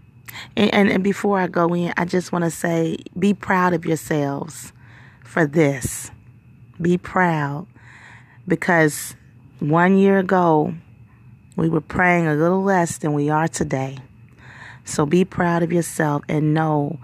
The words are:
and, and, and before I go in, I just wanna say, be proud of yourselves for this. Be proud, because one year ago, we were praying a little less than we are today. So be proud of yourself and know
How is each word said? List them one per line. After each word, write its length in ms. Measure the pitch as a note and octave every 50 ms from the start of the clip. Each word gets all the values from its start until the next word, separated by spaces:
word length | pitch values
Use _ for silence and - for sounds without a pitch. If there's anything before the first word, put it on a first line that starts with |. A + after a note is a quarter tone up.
| - - _ - - - - - - - -
and, 160 | - G#3 G#3 -
and, 160 | G#3 G3 -
and 140 | - F#3+ F#3
before 340 | G3+ F#3+ - - G3+ G3+ F#3
I 80 | F#3
go 280 | E3 - F3 E3+ E3+ F3
in, 180 | F3 F3 E3 -
I 80 | - F3
just 280 | F3 F#3 F3+ F3 -
wanna 180 | - F3 E3+ E3
say, 460 | - - - E3+ E3 E3 E3 D#3+ E3 - - - - F3
be 160 | F#3 G3+ G3
proud 380 | - - - G3 F#3 F3+ F3+
of 120 | F3 E3 E3+
yourselves 880 | E3 D#3+ D3+ - - D#3+ D3 C#3+ C#3 C#3 C#3+ D#3+ D#3 - - - - - - - - - - - - - -
for 240 | - - - F3 D#3+
this. 640 | C#3+ C#3+ E3+ D3+ C#3 C#3 B2+ - - - - - - - - - - - - _ - - - - - - -
Be 180 | E3 F3 F3+ F3
proud, 680 | - - - F#3 F3+ E3+ D#3+ D3+ C#3+ C#3+ C#3+ D3+ - - _ - - - - - - - - - - _ - - - F3+
because 680 | E3+ D#3+ - - F3 E3 D#3+ D3+ - - - - - - - - _ - - - - -
one 400 | E3 D3 D#3 E3+ F3 F#3 G3 F#3+
year 200 | G3 G3 G3 G3
ago, 560 | F3+ F#3 F#3+ F3+ F3 E3+ D#3 D3+ D3+ - D#3+ E3 - - - - - - - _ - - - - _ - -
we 120 | - E3 E3
were 120 | D#3+ D#3
praying 460 | - - - F#3+ F3+ F3+ F3 F3 E3+
a 80 | D#3 D3
little 280 | D3 E3 F3 F#3 F#3+
less 360 | F#3+ G3 F#3+ F3+ E3+ E3 - -
than 140 | - D3+
we 160 | D3 D3 C#3+ D3+
are 200 | D3+ D3+ E3 E3
today. 500 | - - E3 D3 C#3 C3 C3+ C3+ C#3 C3 B2+ - - - - - - _ - - - - - - - - -
So 200 | - - - D3+
be 200 | C#3+ F3 F3+ F#3+
proud 380 | - - - F3+ E3+ E3+ E3+
of 100 | E3+ E3
yourself 500 | F3 E3+ E3 - - - D#3+ D3 D3 C#3+ -
and 280 | - D#3 D3+ D#3 D3+ D3+
know 440 | D#3+ D#3+ D#3 D3+ D3 C#3+ D3 E3+ -